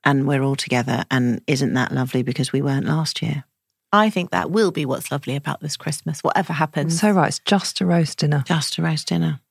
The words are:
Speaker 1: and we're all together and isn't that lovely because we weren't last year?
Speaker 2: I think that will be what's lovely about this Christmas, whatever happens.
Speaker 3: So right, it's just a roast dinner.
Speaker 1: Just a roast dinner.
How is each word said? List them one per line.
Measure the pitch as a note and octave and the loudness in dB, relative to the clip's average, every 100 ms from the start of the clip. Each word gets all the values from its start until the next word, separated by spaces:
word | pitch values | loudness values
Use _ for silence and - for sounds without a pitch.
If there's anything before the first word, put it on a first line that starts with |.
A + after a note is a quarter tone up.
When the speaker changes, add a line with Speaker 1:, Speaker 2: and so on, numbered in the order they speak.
Speaker 1:
and | D3 C#3+ C3+ | 4 2 2
we're | C#3 | 2
all | C3+ C#3 | 0 -2
together | - B2 B2 A#2 - | 0 0 0 -2 0
and | C3 B2 A#2 - | 0 2 0 0
isn't | C3+ C#3 | 0 2
that | B2+ B2 | 0 0
lovely | C3+ B2+ C3 | -2 -2 -2
because | B2 B2+ C3 | -2 -2 -2
we | C3+ | 0
weren't | C#3+ C3+ - | 0 0 0
last | D#3 D#3+ - | 0 -2 -4
year? | D#3+ D3 - _ _ _ _ | -4 -4 -8 _ _ _ _
Speaker 2:
I | G#3 G#3+ | 2 4
think | G3+ F3+ | 0 -2
that | - - | -2 0
will | G3+ G3+ | 2 2
be | - | 0
what's | C#3 C3+ - | -2 -4 -4
lovely | C#3 - C#3 | -6 -4 -4
about | D3 C#3 | -4 -6
this | D3+ - | -8 -8
Christmas, | - D3+ - D3+ | -6 -6 -6 -2
whatever | - - F3 | 0 0 -2
happens. | D3+ D#3 - D3+ E3 | -2 -2 -2 -2 2
Speaker 3:
So | G#3+ | 4
right, | F#3+ C#3 | 4 2
it's | - | 0
just | - G3+ - - | 0 0 0 -2
a | F3+ | 2
roast | E3+ D#3 - | 2 2 0
dinner. | D3+ D3 - | 0 2 2
Speaker 1:
Just | E3 - - | 0 0 -2
a | |
roast | E3 D#3 - | -2 -2 -2
dinner. | E3+ E3 C#3+ _ | 0 0 -2 _